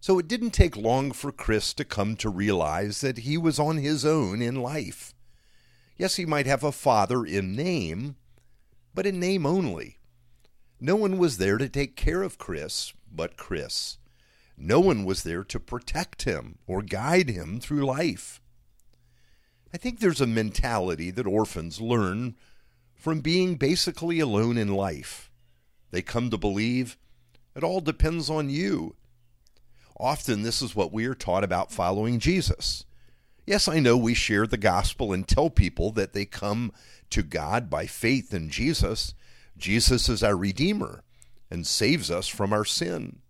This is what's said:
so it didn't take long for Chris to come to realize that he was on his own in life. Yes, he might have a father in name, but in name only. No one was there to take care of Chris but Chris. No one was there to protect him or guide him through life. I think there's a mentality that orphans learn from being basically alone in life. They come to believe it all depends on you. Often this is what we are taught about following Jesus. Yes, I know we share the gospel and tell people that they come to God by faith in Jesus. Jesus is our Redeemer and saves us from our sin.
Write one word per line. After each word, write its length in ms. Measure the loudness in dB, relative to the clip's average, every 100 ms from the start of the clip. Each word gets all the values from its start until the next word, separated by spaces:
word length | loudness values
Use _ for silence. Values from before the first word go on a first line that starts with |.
so 180 | 4 2
it 100 | 2
didn't 220 | -2 -2
take 220 | 4 4
long 380 | 4 0 2 0
for 180 | -4 -8
Chris 440 | -6 0 0 0
to 100 | -6
come 320 | -6 -2 -2 -2
to 140 | -2
realize 720 | 0 2 2 0 -2 -4 -2
that 160 | -4 -4
he 180 | -2 0
was 220 | 2 2
on 180 | 0 0
his 280 | 0 0
own 360 | 2 2 2 0
in 220 | -2 -2
life. 520 | -4 -6 -8 -12 -18 -20 -20 -20 _ -20 _ _ _ -6
Yes, 180 | -4 -2
he 80 |
might 220 | 0 0 2
have 180 | 0
a 80 | 0
father 540 | 0 4 4 4 0 0
in 280 | -2 -2
name, 640 | -2 -2 -2 -2 -6 -8 -12 _ -20 _ _ _ _ _
but 100 | -4
in 160 | -4 -2
name 240 | 0 2
only. 540 | 2 2 0 -4 -10 -16 -20 _ _ _ _ _ -20 _
No 160 | 0 2
one 220 | 2 2
was 180 | 2 2
there 220 | 0 2
to 100 | 0
take 280 | -2 -4 0
care 260 | 0 0
of 160 | -4 -8
Chris 560 | -10 -8 -6 -6 -8 -12 -18
but 240 | -8 -8 -8
Chris. 640 | -8 -6 -4 -6 -6 -12 -20 _ _ _ _ -12
No 240 | 2 6
one 240 | 6 4
was 180 | 2 -2
there 220 | -2 -6
to 160 | -6 -10
protect 600 | -8 -10 -6 -6 -6 -6
him 360 | -4 -4 -6 -16 -6
or 140 | -6
guide 480 | -4 -4 2 2 2
him 320 | -2 -6 -8
through 240 | -4 -2
life. 560 | -2 0 -2 -4 -10 -20 _ _ _ _ -20 _ _ _ _ _ _ _ _
I 40 | -8
think 240 | -8 0
there's 220 | 2 4
a 40 | 2
mentality 840 | 2 0 2 2 2 0 -2 -4
that 160 | -4 0
orphans 520 | 2 2 -2 -8 -8
learn 580 | 0 2 2 0 -4 -8 -20 -20 _ _ _
from 260 | _ -4 -2
being 360 | 2 2 2 2
basically 640 | 2 2 0 -2 -2 0
alone 380 | 2 4 2 2
in 120 | 0
life. 580 | 0 -2 -4 -10 -16 -20 -20 _ _ _ _ _
They 100 | -8
come 280 | -4 -2 -2
to 80 | -2
believe 580 | -2 0 0 0 -2 -8 _ -20 _ _ _ -6
it 80 |
all 160 | -2 -2
depends 500 | -2 2 2 2 -2
on 180 | -2 -2
you. 460 | -2 0 -2 -4 -12 -20 _ _ _ _ _ -20 -20 -20 -4
Often 440 | -2 -2 0 0
this 200 | 0 -2
is 140 | -4 -2
what 160 | -2
we 120 | 0 -4
are 100 | -4
taught 260 | -2 0
about 300 | 0 0 -2
following 480 | -2 0 0 0 0
Jesus. 640 | 2 2 0 -2 -4 -6 -10 -20 -20 -20 _ _
Yes, 220 | -2 0 2
I 140 | 4
know 160 | 6 6
we 180 | 6
share 320 | 2 2 2 2
the 100 | 2
gospel 560 | 2 4 2 -2 -2
and 140 | -2 2
tell 240 | 4 4
people 400 | 4 2 4 -2
that 200 | 0 -2
they 120 | -2
come 480 | -6 -6 -2 -2 -2 -6 -20 -20 -4
to 140 | -2
God 440 | 0 -2 0 -2 -2
by 180 | -4 -4
faith 460 | -2 0 0 0
in 180 | -6 -6
Jesus. 640 | -2 0 2 2 0 -6 -8 -20 -20 -20 -12
Jesus 500 | 0 4 4 4 2
is 140 | 2
our 140 | 2 2
Redeemer 680 | 0 0 0 0 -6 -10 -20 -20 -20 -20 -12
and 160 | -8 -4
saves 420 | 0 2 2 0
us 200 | -4 -4
from 240 | -2 0
our 120 | 0
sin. 540 | 0 -2 -2 -4 -8 -14